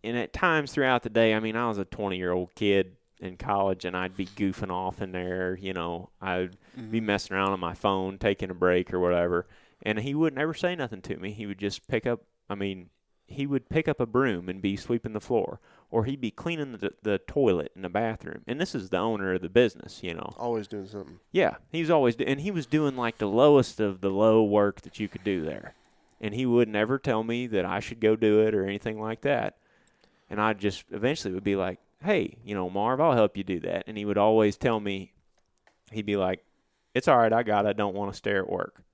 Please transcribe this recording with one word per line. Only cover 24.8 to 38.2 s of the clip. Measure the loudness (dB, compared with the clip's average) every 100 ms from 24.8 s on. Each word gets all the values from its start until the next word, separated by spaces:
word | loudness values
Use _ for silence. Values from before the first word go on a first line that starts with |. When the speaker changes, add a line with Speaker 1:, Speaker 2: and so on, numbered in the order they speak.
Speaker 1:
that | -16 -10
you | -10
could | -6
do | -2 -2 -2
there. | -8 -14 _ _ _ _ _
And | -8
he | -4 2
would | 4 4
never | 2 0 0
tell | 0 -2
me | 0 -4 -2
that | -2 0
I | -4
should | -6 0
go | 2 4
do | 4 6
it | 4
or | 2 -2
anything | -4 -6 -6
like | -8 -6
that. | -2 0 -2 _ _ _ _ _ _ _ _
And | 0
I | 0
just | 2 -2 -4 -10
eventually | -4 -2 -2 -6
would | -4
be | -2 0
like, | -2 -6 _ _
"Hey, | -2 0 -2 -8 -8
you | -6
know, | -4
Marv, | -2 -2 2
I'll | 2
help | 4 2 2
you |
do | -4 -4
that." | -2 -6 -6
And | -8
he | -2
would | 2
always | 6 6 4 2
tell | -2 0
me, | -2 -6 -10 _ _ _ _ _ _ _ _
he'd | -8 -2
be | 0
like, | 0 -2 _ _ _ _ _
"It's | -2 4
all | 6
right, | 6
I | 4
got | 2 2 2
it. |
I |
don't | 0 -2 -2
wanna | -6
stare | -4